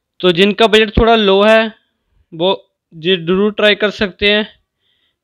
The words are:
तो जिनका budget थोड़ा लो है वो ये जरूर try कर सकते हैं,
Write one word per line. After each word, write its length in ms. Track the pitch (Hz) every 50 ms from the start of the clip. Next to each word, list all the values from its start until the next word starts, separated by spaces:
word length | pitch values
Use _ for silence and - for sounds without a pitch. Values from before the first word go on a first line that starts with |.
| _ _ _ -
तो 120 | - 180
जिनका 360 | 175 165 196 208 196 - 226 214
budget 300 | 202 220 220 208 - 233
थोड़ा 180 | 233 226 233
लो 260 | 226 214 196 190 196 202
है 300 | 220 220 220 226 214 - _ _ _ _ _ _ _ _ _ _ _ 175
वो 160 | 160 170 190 202 - _ _ _ _ _ _ 170
ये 220 | 165 156 180 190 175
जरूर 340 | 165 160 185 190 208 214 208
try 220 | - 214 208 202
कर 140 | 208 214 202
सकते 400 | 190 - 220 185 170 - 208 202
हैं, 160 | 208 208 220 - - _ _ _ _ _ _ _ _ _ _ _ _ _